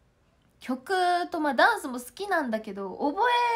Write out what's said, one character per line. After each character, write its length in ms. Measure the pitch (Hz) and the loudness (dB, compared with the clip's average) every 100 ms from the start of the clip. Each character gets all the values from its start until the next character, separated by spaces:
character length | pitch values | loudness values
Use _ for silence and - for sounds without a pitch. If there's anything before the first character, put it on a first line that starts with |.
| _ _ _ _ _ _ | _ _ _ _ _ _
曲 320 | - 254 - 381 359 349 349 | -8 -8 -2 2 2 2 0
と、 100 | 339 | -2
ま 100 | 302 | 0
あ、 40 | |
ダ 240 | 262 381 427 | 6 4 4
ン 20 | |
ス 80 | 285 | -4
も 100 | 247 | -10
好 120 | 247 | -12
き 180 | - 403 | -10 -2
な 140 | 339 | -2
ん 80 | 262 | 0
だ 100 | 220 | -4
け 140 | 220 | -6
ど、 200 | 196 196 | -10 -10
覚 280 | - 285 381 480 480 480 | -4 -2 2 2 2 2